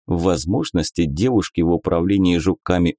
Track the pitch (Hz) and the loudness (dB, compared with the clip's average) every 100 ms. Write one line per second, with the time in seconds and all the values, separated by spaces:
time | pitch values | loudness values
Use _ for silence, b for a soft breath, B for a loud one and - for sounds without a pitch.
0 | - 85 90 85 80 85 - 87 82 - | -4 -2 0 0 0 -4 -2 -4 -2 -2
1 | 82 73 123 117 90 - 82 85 - 85 | -2 0 0 0 0 0 0 0 0 0
2 | 90 101 92 85 90 90 - 90 85 | 2 2 2 2 0 -2 -2 0 0